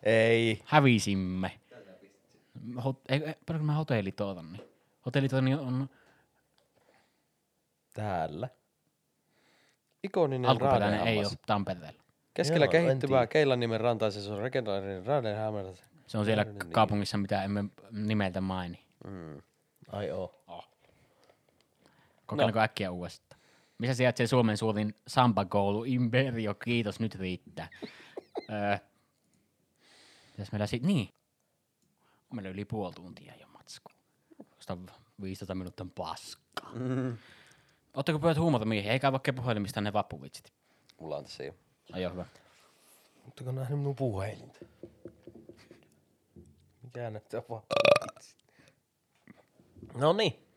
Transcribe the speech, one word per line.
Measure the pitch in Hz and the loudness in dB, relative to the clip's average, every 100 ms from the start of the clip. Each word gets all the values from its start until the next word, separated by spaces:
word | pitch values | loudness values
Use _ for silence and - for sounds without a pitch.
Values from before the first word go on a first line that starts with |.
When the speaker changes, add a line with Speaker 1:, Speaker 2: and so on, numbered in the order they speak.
Speaker 1:
Ei. | 107 113 113 117 117 107 | 4 6 6 6 4 0
Speaker 2:
Hävisimme. | - 151 139 113 101 98 92 92 92 - _ - - - - _ _ _ _ - 113 123 | 4 6 8 6 4 -2 -2 -2 -6 -8 _ -20 -20 -20 -20 _ _ _ _ -18 -12 -6
Hot-, | 123 131 - | -4 -6 -2
ei, | 135 | -2
ei, | 156 151 - | -2 -10 -6
paljonko | 165 151 | -4 0
mä | |
hotellitorni? | 151 160 120 95 - 101 92 80 101 - _ _ _ - | -2 0 0 0 -4 -6 -6 -12 -16 -18 _ _ _ -4
Hotellitorni | 131 135 131 131 | 0 2 2 2
on | 139 131 127 135 _ _ _ _ _ _ _ _ _ _ _ _ _ _ _ _ _ _ _ _ | 0 -2 -4 -4 _ _ _ _ _ _ _ _ _ _ _ _ _ _ _ _ _ _ _ _
Speaker 1:
Täällä. | - 107 90 80 76 127 _ _ _ _ _ _ _ _ _ _ _ _ _ _ _ | -8 -4 -2 -4 -6 -10 _ _ _ _ _ _ _ _ _ _ _ _ _ _ _
Speaker 3:
Ikoninen | 196 190 156 131 123 | -4 2 2 2 4
Speaker 2:
Alkuperäinen | 131 135 127 104 | 4 6 4 4
ei | 104 | 2
Speaker 3:
Raadenhammas. | 104 110 101 | 2 2 0
Speaker 2:
oo | - - | -6 -2
Tampereella. | 104 92 90 78 - _ _ _ | 0 0 -6 -10 -20 _ _ _
Speaker 3:
Keskellä | - 160 165 143 | -2 2 6 6
Speaker 1:
Joo, | |
en | 156 170 | 6 4
Speaker 3:
kehittyvää | 135 135 135 | 2 4 2
Speaker 1:
tiedä. | 117 | 4
Speaker 3:
Keilanniemen | 156 143 123 120 113 | 4 4 4 2 0
rantaa, | 117 113 107 | 0 2 0
se | 104 101 | -2 -8
on | 104 | -6
legendaarinen | 117 135 110 98 98 95 95 | -2 -2 -2 -4 -4 -8 -2
Raadenhammas. | 143 113 104 110 107 95 92 _ _ _ | -2 0 -4 -4 -4 -8 -12 _ _ _
Speaker 2:
Se | 113 | -2
on | |
siellä | 107 110 | 2 2
Speaker 3:
Niin. | 104 101 87 | 2 -2 -2
Speaker 2:
kaupungissa, | 82 107 104 101 104 | 4 4 4 -2 -2
mitä | 98 101 | -2 -2
emme | 98 101 101 - - | 0 -2 -4 -8 -14
nimeltä | 110 107 107 98 92 | -6 -2 0 0 -2
maini. | 95 92 87 90 _ _ - | -4 -4 -6 -10 _ _ -16
Speaker 3:
Mm. | 95 82 73 - _ _ _ - | -14 -14 -16 -20 _ _ _ -12
Speaker 1:
Ai | 101 98 | -8 -6
oo. | 85 90 _ _ | -6 -8 _ _
Speaker 2:
Oh. | 85 - _ _ _ _ _ _ _ _ _ _ _ _ _ _ _ _ | -20 -20 _ _ _ _ _ _ _ _ _ _ _ _ _ _ _ _
Kokeillaanko | - 123 110 | 0 2 4
Speaker 3:
No. | |
Speaker 2:
äkkiä | 107 - 98 | 2 0 -6
uudestaan? | 90 87 - _ - _ _ _ _ | -6 -10 -12 _ -20 _ _ _ _
Missä | 120 | -4
sijaitsee | 123 127 120 117 | 2 2 2 2
Suomen | 127 113 107 | 4 4 2
suurin | 113 107 107 - - | 0 0 -2 -6 -4
sambakoulu? | - 123 104 98 101 101 101 | 4 4 4 2 2 2 0
Imperio, | 120 123 123 123 135 117 107 | 0 0 2 2 0 -2 -4
kiitos, | 101 - 120 107 95 | -4 0 0 0 -2
nyt | 110 | -4
riittää. | 98 92 90 - - 80 - - - - | -4 -6 -6 -10 -14 -14 -12 -16 -16 -18
<laughs> | - - - - | -18 -12 -14 -8
Öö, | 107 101 101 _ _ _ _ _ _ _ _ _ _ _ - - - _ | -4 -2 -2 _ _ _ _ _ _ _ _ _ _ _ -20 -20 -20 _
mitäs | - 98 | -14 -8
meillä | 107 104 | -4 -2
sit-, | 120 139 | -2 2
niin. | 190 98 _ _ _ _ _ _ _ _ _ _ _ _ | 2 0 _ _ _ _ _ _ _ _ _ _ _ _
Meillä | 120 95 | -10 -10
yli | 92 | -10
puoli | 101 110 95 | -8 -6 -6
tuntia | 85 90 - - - | -8 -18 -20 -20 -20
jo | - | -20
matskua. | - - - - _ _ _ _ - - _ | -20 -20 -20 -20 _ _ _ _ -20 -20 _
Josta | - 90 92 - _ _ | -12 -12 -12 -20 _ _
viisitoista | 95 95 90 | -12 -10 -8
minuuttia | 95 90 - | -8 -8 -12
on | 90 | -14
paskaa. | - 85 80 - - _ - - | -10 -10 -10 -14 -20 _ -16 -14
Speaker 3:
Mm. | 117 127 127 131 113 - - - - _ _ _ | -8 -4 -2 -4 -6 -14 -20 -20 -20 _ _ _
Speaker 2:
Ootteko | - 143 156 | -6 -2 2
pojat | 160 156 | 2 4
huumorimiehiä? | 170 135 110 110 101 | 4 2 2 0 0
Ei | 127 | 2
kaivaa | 139 131 - 131 | 2 2 -2 -2
puhelimista | 123 107 98 - | -2 -2 -2 -2
ne | 104 | -2
vappuvitsit. | 104 98 76 69 - - _ _ _ _ _ | 0 -2 -6 -14 -18 -20 _ _ _ _ _
Speaker 3:
Mulla | 80 73 | -8 -8
on | |
tässä | 73 - | -10 -12
jo. | 67 - _ _ _ | -12 -12 _ _ _
Speaker 2:
Ai | 92 | -6
joo, | 90 | -6
hyvä. | 90 85 - _ _ _ _ _ _ _ _ | -6 -12 -14 _ _ _ _ _ _ _ _
Speaker 1:
Ootteko | - - 123 | -20 -12 -8
nähnyt | 131 131 143 | -6 -4 -2
minun | 143 135 | -2 0
puhelinta? | 135 98 98 101 - - - _ - _ - - - - - - - - _ _ _ _ _ - - _ _ _ | -2 -2 -6 -8 -16 -20 -20 _ -20 _ -20 -20 -20 -20 -20 -20 -20 -20 _ _ _ _ _ -20 -20 _ _ _
Mikä | 123 123 120 | -18 -10 -8
näyttää | 107 _ - - | -10 _ -10 -8
vaan? | 113 - - - - - - - _ _ _ - _ _ _ _ _ - - _ _ _ - - | -12 -2 4 6 6 4 -14 -20 _ _ _ -20 _ _ _ _ _ -20 -20 _ _ _ -20 -16
No | 120 143 | 0 2
niin. | 190 214 - _ | 4 2 0 _